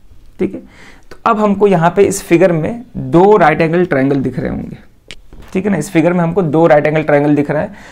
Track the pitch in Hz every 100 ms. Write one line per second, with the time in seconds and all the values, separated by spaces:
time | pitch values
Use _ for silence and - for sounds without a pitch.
0 | - - - - 196 - - - - -
1 | - - 220 214 214 202 202 175 165 190
2 | 196 - - 170 190 165 170 240 - -
3 | 131 165 196 214 156 156 165 175 175 135
4 | 135 139 127 123 131 - - - - _
5 | _ - - - - 190 202 180 147 165
6 | 160 180 165 175 165 151 165 151 151 156
7 | 156 147 147 147 147 151 202 - -